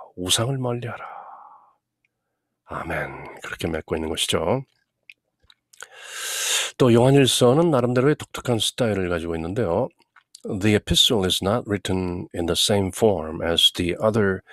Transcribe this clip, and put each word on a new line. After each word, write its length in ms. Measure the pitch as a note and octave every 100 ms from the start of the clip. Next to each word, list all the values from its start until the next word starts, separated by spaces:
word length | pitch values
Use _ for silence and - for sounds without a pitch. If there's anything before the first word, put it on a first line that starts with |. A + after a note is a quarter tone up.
| - -
우상을 420 | F2+ F#2+ A#2 C3+
멀리하라. 480 | B2 A#2+ A#2 - - - - - - - _ _ _ _ _ _ _ _ _ _ -
아멘. 760 | - - - C#2 C2+ - -
그렇게 240 | - - E2+
맺고 280 | D#2+ - E2
있는 140 | D#2+
것이죠. 540 | D#2+ - F#2 E2 B2+ C3+ _ _ _ _ _ _ _ _ _ _ - - - - - - - - - - -
또 120 | B2+
요한일서는 760 | A#2 B2+ C#3 B2 - B2 C#3+ E3+
나름대로의 460 | C3+ A#2+ B2 C3+ D3+
독특한 420 | - - - A2+
스타일을 520 | - - A#2+ G2 F2+
가지고 260 | F2 E2 E2
있는데요. 520 | E2 G#2 F#2+ F2+ - _ _ _ _ -
The 320 | A#3 G2+ G#2+ G#2
epistle 500 | - E3+ - A#2 F#2
is 180 | -
not 220 | F#2+ A#2+ -
written 600 | G2+ - F#2+ F2+ F2+ -
in 140 | F#2 E2+
the 80 | F2
same 360 | - G2+ F#2+
form 520 | - A2 F2+ D#2 E2
as 280 | E2 E2+ -
the 220 | - E2+ -
other 400 | A2 A2 G2 F#2 -